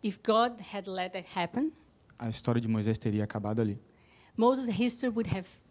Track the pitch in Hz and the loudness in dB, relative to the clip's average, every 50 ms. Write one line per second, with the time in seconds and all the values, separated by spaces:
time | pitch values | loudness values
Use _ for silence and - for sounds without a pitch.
0 | - 208 190 - - - 214 220 233 247 240 214 190 - - 202 185 196 185 185 | -2 -4 -4 -2 2 4 6 6 6 4 0 -6 -14 -10 -10 -8 -8 -6 -4 -4
1 | 180 185 185 190 180 - - 190 175 170 - 240 285 311 - - - - _ _ | -4 -4 -6 -8 -10 -6 -2 -2 -2 0 0 -2 -2 -2 -4 -8 -20 -20 _ _
2 | _ _ - - 120 113 113 - - - 117 117 117 110 110 110 104 110 110 107 | _ _ -14 -8 -6 -4 -4 -2 0 2 2 2 2 2 0 2 2 2 0 0
3 | - 113 104 107 104 104 - 110 101 104 110 117 113 107 101 - - - - _ | 0 0 0 0 0 -2 -4 -4 -4 -2 0 0 0 0 -2 -4 -10 -20 -20 _
4 | _ - - - - - _ - 226 247 269 262 269 233 202 180 240 247 240 - | _ -20 -20 -20 -20 -12 _ 4 4 4 4 4 0 -2 0 2 2 0 0 0
5 | - 254 220 226 226 202 - 190 180 - - - _ - | -2 -2 0 -2 -2 -2 -2 -6 -6 -8 -16 -20 _ -20